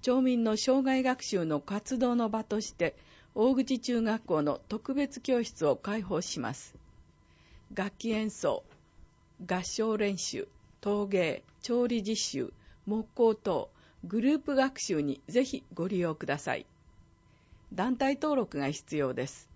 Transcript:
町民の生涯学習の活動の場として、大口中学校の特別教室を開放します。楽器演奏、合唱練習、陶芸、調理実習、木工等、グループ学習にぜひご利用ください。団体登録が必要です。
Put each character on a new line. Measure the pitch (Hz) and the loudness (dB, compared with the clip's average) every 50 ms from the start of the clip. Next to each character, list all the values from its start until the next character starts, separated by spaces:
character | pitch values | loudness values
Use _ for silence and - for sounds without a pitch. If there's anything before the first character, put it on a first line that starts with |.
町 | - 254 247 262 | 2 2 4 4
民 | 262 254 254 233 233 | 4 4 4 4 4
の | 220 214 | 2 2
生 | 214 - - 262 269 262 | 2 4 4 4 4 4
涯 | 262 262 262 | 4 2 2
学 | 262 254 254 254 - | 2 2 0 0 -4
習 | - 220 185 170 | -2 0 0 0
の | 160 151 147 | 2 0 -2
活 | - - 196 208 - - 262 | -2 -4 -6 -6 -4 -4 -2
動 | 240 262 247 240 | 0 2 2 2
の | 240 233 | 2 0
場 | 220 214 220 220 | 0 -2 -4 -4
と | - 208 214 | -2 -4 -4
し | 214 - - | -4 -6 -4
て、 | - 175 160 - - - - - - - - _ | -2 -2 -2 -2 -6 -20 -20 -20 -20 -20 -10 _
大 | - 214 254 269 | 2 4 4 4
口 | 247 262 262 269 240 | 4 2 0 -2 -2
中 | - - 247 233 | 0 0 0 0
学 | 226 220 220 220 - | 2 0 0 -2 0
校 | - 180 156 | 0 0 2
の | 147 147 143 - - | 2 2 0 -2 -4
特 | - 214 214 - - 269 | -8 -8 -8 -4 -4 -2
別 | 277 285 277 - 247 | 0 -2 -2 -4 -8
教 | - - 254 240 233 | -2 0 0 0 0
室 | - - - 160 | -2 -4 0 2
を | 147 131 | 2 2
開 | - - 196 208 220 | 2 0 -4 -4 -4
放 | 196 185 196 156 | -4 -2 -2 -2
し | 180 - - 160 | -2 -4 -6 -6
ま | 123 113 131 | -6 -6 -6
す。 | - - - - - - - - - - _ _ _ _ _ - _ - - - - - - - | -8 -12 -20 -20 -20 -20 -20 -20 -20 -20 _ _ _ _ _ -20 _ -20 -20 -20 -20 -20 -10 -6
楽 | - 190 202 - | -4 -4 -4 -6
器 | - - 226 | -6 -4 -2
演 | 220 214 220 220 | -2 0 -2 -4
奏、 | - - - 156 117 - - - - - _ _ _ - - - _ _ _ _ _ _ 180 | -6 -2 -2 -2 -2 -2 -6 -12 -20 -20 _ _ _ -20 -20 -20 _ _ _ _ _ _ -6
合 | 180 190 185 180 | -4 -4 -2 -2
唱 | - - - 220 226 220 | -6 -4 -2 -2 0 0
練 | 214 214 202 196 | 0 0 -2 -2
習、 | 170 - - - - - - _ - - _ - _ | -2 -6 -6 -6 -6 -8 -10 _ -20 -20 _ -20 _
陶 | - 208 208 208 208 | -2 -2 0 0 0
芸、 | 196 196 185 175 160 - - - - - _ | 0 2 2 2 2 -2 -4 -8 -16 -20 _
調 | - - 240 240 247 | -4 -2 0 2 2
理 | 247 240 233 196 | 2 0 0 0
実 | 202 220 | -2 -2
習、 | 208 - - - 135 123 - - - - - - - _ | -2 -2 -4 -2 -4 -4 -6 -8 -16 -20 -20 -20 -14 _
木 | - 208 220 220 - _ | -4 -4 -4 -4 -6 _
工 | - 240 226 214 | 4 4 4 4
等、 | 214 _ 208 175 135 - - _ - - - _ - - | 2 _ 0 0 0 -2 -4 _ -20 -20 -20 _ -16 -12
グ | 170 190 226 | -4 -2 2
ル | 233 269 | 2 4
ー | 302 302 | 2 2
プ | - - 285 | 0 0 2
学 | 262 262 269 269 - | 2 2 2 0 -6
習 | - - 190 151 | -4 -2 0 0
に | 147 143 - - _ - | 0 -2 -4 -6 _ 0
ぜ | 156 247 269 | 2 2 2
ひ | 254 - 135 - - - | 2 -2 -10 -10 -12 -6
ご | - 165 | -6 -4
利 | 185 202 180 | -2 0 0
用 | 175 165 160 | 0 0 -2
く | - - | -4 -2
だ | 151 139 | -4 -4
さ | 147 - - 127 | -4 -2 -4 -4
い。 | - - _ - _ - - - - - - - _ _ _ - _ _ _ - - - - - | -4 -6 _ -20 _ -20 -20 -20 -20 -20 -20 -20 _ _ _ -20 _ _ _ -20 -20 -20 -12 -4
団 | - 185 247 254 | -2 0 0 2
体 | 233 277 269 285 | 2 2 2 2
登 | 277 - 302 294 | 2 0 0 2
録 | 269 214 - - | 2 0 0 -2
が | 147 139 135 | -2 -2 -2
必 | 147 - - - 160 | -4 -4 -8 -6 -2
要 | 151 139 131 127 | 0 0 0 0
で | 123 127 | -2 -4
す。 | 135 - - - _ - | -6 -6 -16 -20 _ -20